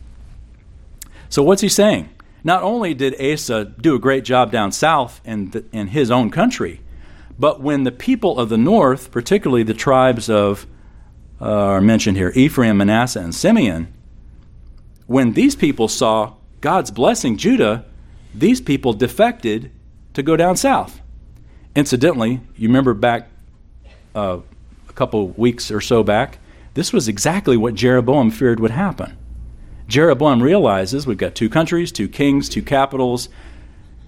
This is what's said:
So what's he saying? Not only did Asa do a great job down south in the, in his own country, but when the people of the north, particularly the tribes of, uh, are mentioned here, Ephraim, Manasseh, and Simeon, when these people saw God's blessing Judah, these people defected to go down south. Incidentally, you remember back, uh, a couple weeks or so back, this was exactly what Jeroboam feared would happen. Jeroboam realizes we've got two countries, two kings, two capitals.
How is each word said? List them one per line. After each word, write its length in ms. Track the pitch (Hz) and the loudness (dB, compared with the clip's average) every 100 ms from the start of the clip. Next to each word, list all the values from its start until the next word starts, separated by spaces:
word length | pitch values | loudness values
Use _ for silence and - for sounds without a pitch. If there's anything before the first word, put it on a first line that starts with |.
| - - - - - - - - - - - - - | -20 -20 -20 -20 -20 -20 -20 -20 -20 -20 -20 -20 -6
So 140 | - | 0
what's 180 | 147 196 | 2 2
he 60 | 202 | 2
saying? 400 | - 208 110 78 - - - | 2 2 2 -4 -16 -20 -8
Not 200 | 160 180 | -2 0
only 320 | 185 240 185 | 0 -4 -4
did 260 | 131 135 135 | -2 -4 -2
Asa 440 | 135 151 - 110 101 - | -4 -4 -4 -4 -6 -2
do 140 | 160 | 0
a 60 | 127 | 2
great 240 | 131 131 | 2 0
job 260 | 120 127 117 | 2 2 2
down 220 | 117 101 | 0 -2
south 480 | - 151 151 120 - | 0 0 2 -2 -10
in 260 | 117 107 98 | -10 -8 -8
the, 140 | 110 - | -10 -10
in 180 | 110 101 | -10 -4
his 220 | 143 117 | -2 0
own 200 | 123 107 | 2 0
country, 500 | 151 233 - 90 - - - - - - - | 0 -2 -2 -6 -10 -18 -20 -20 -20 -20 -2
but 220 | 143 147 | -2 0
when 240 | 139 143 | -2 -2
the 80 | 127 | -2
people 480 | - - 254 185 127 | -4 -2 0 0 -2
of 80 | 113 | 0
the 100 | 113 | 2
north, 520 | 139 220 135 135 - | 4 4 2 0 -4
particularly 520 | 120 - 196 165 123 | -8 0 0 2 0
the 120 | 110 | 0
tribes 540 | 110 139 131 131 117 113 | -2 2 4 4 0 0
of, 360 | 104 101 101 - - - - - - - - | 2 2 -2 -10 -20 -20 -20 -20 -20 -20 -10
uh, 40 | |
are 360 | 113 104 98 95 | -4 0 2 2
mentioned 360 | 104 110 110 95 | 4 4 0 0
here, 160 | 90 | 0
Ephraim, 440 | 131 143 135 113 101 | 2 0 2 2 2
Manasseh, 420 | 101 110 123 107 | 2 2 0 -4
and 140 | 87 | -8
Simeon, 580 | 82 175 226 117 82 82 - - - - - - - - - - - - | -2 2 2 2 -2 -8 -14 -20 -20 -20 -20 -20 -20 -20 -20 -20 -20 -2
when 280 | 131 120 | 2 2
these 200 | 107 269 | 2 2
people 340 | - 156 127 110 | 2 0 0 -2
saw 440 | - 117 110 107 - - - | 0 0 0 -2 -8 -20 -8
God's 300 | 147 185 117 | -2 -2 -2
blessing 460 | 104 160 240 139 104 | -2 0 0 -2 -2
Judah, 480 | 170 254 110 117 - - - - - | 0 2 0 -2 -8 -20 -20 -20 -20
these 260 | 104 185 247 | 0 2 2
people 320 | - 135 127 | 0 -2 -2
defected 800 | 104 120 - 233 240 110 110 - - - - - | -2 -2 2 0 0 -4 -4 -8 -18 -20 -20 -12
to 80 | - | -6
go 140 | 139 160 | 0 2
down 200 | 175 180 | 2 2
south. 440 | 277 180 95 - - - - - - - - 143 | 0 0 -2 -12 -20 -20 -20 -20 -20 -20 -6 -2
Incidentally, 640 | 143 117 160 131 113 127 - - | 0 2 2 2 -2 -4 -8 -4
you 120 | 113 | 2
remember 260 | 131 131 | 4 2
back, 340 | 104 120 117 - - - - - - - - - 107 | 2 0 0 -6 -20 -20 -20 -20 -20 -20 -20 -12 -6
uh, 220 | 98 90 - - - - - | -4 -6 -10 -20 -20 -20 -16
a 40 | |
couple 360 | - 127 107 92 | -6 -4 -2 -4
weeks 400 | 104 120 120 - | 0 0 0 -6
or 100 | 104 | -6
so 220 | - 117 | 0 2
back, 360 | 104 107 139 - - - - | 2 0 -2 -8 -20 -20 -10
this 180 | 135 - | -6 -2
was 140 | 220 113 | -2 -2
exactly 500 | 98 147 190 147 117 | -2 -2 0 2 2
what 180 | 117 | 0
Jeroboam 560 | 98 123 127 120 143 113 | 0 2 2 2 2 2
feared 280 | 110 127 113 | 2 0 2
would 140 | 113 | 0
happen. 440 | 127 196 - - - - - - - - - - | -2 -4 -6 -12 -14 -18 -16 -18 -18 -20 -18 -4
Jeroboam 560 | 131 165 127 151 120 | 2 4 4 4 4
realizes 640 | 131 196 127 98 95 135 131 | 4 4 4 2 -2 -4 -4
we've 100 | 95 | -4
got 180 | 92 | -4
two 140 | - 113 | -2 -2
countries, 440 | 160 165 170 170 | 0 0 -2 -2
two 160 | - 98 | -4 -6
kings, 400 | - 143 139 139 | 0 0 0 -2
two 140 | 107 | -6
capitals. 640 | - 139 135 131 127 120 - - - - - - - - | -2 0 0 0 -2 -2 -6 -16 -20 -20 -20 -20 -20 -20